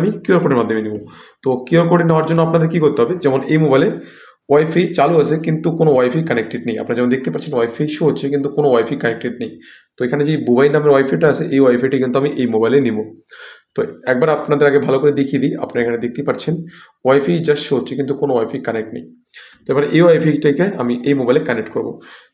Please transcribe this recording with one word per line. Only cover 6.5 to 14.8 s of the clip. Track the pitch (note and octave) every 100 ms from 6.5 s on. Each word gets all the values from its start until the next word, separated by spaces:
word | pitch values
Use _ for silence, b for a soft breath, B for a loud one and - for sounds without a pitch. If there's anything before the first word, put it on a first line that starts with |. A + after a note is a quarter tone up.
| - -
নেই। | A2
আপনারা | A2 A#2+
যেমন | B2
দেখতে | C3 -
পাচ্ছেন | - - B2+
ওয়াইফাই | A#2 - D3+ -
শো | F3
হচ্ছে | E3 C#3
কিন্তু | C#3+ C#3 -
কোনো | D3
ওয়াইফাই | A#2+ - -
কানেক্টেড | A2+ A2+ B2 -
নেই। | A2 - B B B -
তো | B2
এখানে | C#3+ D3
যে | D3+ A#2+
বুবাই | A#2+ C#3+
নামের | D3+ D3
ওয়াইফাইটা | C3+ C3+ D3+ D#3+
আছে | C3 B2+
এই | C3+
ওয়াইফাইটি | C3 B2 C3+ C3+
কিন্তু | A#2+ C3
আমি | C#3 -
এই | A#2+
মোবাইলে | A2 A2+ C#3 A#2+
নিব। | G#2+ G#2+ - _ B B B B
তো | - A#2+ - C3
একবার | B2 D#3 D3+
আপনাদের | - C#3+ C#3+
আগে | C#3